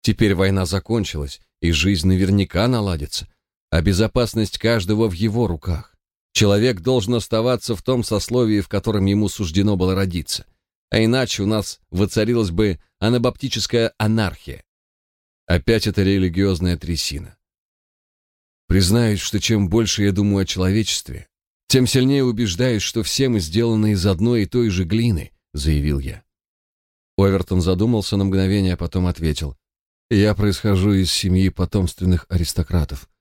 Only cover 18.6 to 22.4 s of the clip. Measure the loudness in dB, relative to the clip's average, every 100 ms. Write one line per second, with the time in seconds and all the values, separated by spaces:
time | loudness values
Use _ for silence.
18.6 | 0 2 4 2 2 0 -4 -4 0 0
19.6 | 2 0 0 0 0 2 2 0 -2 -2
20.6 | 0 0 -2 -6 -8 -16 -16 _ _ _
21.6 | _ 2 4 2 2 2 0 0